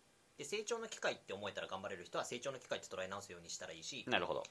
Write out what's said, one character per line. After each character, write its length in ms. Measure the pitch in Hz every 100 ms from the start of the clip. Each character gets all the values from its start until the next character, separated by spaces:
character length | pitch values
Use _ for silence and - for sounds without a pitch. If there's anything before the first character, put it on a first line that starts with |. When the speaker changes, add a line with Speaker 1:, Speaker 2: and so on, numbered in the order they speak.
| - - - -
Speaker 1:
で、 60 |
成 200 | 143 208
長 160 | 214 226
の 100 | 220
機 100 | -
会 140 | 175
っ 40 | 117
て 120 | -
思 160 | 98 101
え 40 |
た 80 | 92
ら 60 | 85
頑 140 | 95
張 60 | 98
れ 80 | 92
る 80 |
人 140 | 87 170
は 80 | -
成 160 | 123
長 100 | 139
の 80 | 135
機 80 | -
会 120 | 101
っ 20 |
て 120 | -
捉 80 | 92
え 60 | 92
直 140 | 101
す 100 | -
よ 60 | 87
う 40 |
に 80 | 85
し 80 | -
た 100 | -
ら 40 |
い 80 | 82
い 40 |
し、 200 | - 131 113
Speaker 2:
な 120 | 107
る 60 | 87
ほ 80 |
ど。 100 | 71 -